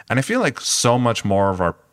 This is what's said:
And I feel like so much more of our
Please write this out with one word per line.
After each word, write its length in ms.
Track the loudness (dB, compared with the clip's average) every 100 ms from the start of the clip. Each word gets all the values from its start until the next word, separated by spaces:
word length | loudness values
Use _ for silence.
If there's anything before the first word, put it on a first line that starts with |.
| -4
And 80 | -4
I 40 |
feel 180 | 0 0
like 180 | 0 -2
so 380 | -4 0 2 2
much 260 | 2 -2
more 260 | 0 0 0
of 100 | 0
our 160 | -2 -2 _